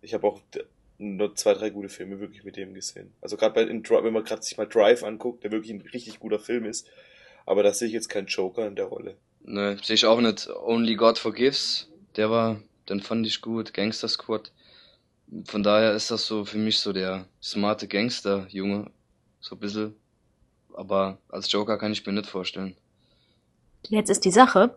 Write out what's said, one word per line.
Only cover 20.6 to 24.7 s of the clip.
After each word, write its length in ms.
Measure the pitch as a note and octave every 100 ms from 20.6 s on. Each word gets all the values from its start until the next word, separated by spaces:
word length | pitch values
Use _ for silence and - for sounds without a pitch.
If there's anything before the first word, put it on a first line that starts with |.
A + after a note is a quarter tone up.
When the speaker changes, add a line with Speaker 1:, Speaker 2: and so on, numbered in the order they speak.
| _
Speaker 2:
Aber 440 | - F#2+ G2 F#2+ G2 _
als 220 | G2 G2
Joker 260 | G2+ G#2 G#2+
kann 140 | G#2+
ich 140 | G#2+ -
mir 80 |
nicht 140 | G2+ G2+
vorstellen. 460 | G2 F#2 - F#2+ - _ _ _ _ _ _ _ _ _ _ -
Speaker 3:
Jetzt 200 | G#3+ G#3
ist 160 | G3 F#3+
die 60 |
Sache 420 | F#3+ B3+ G3 A#3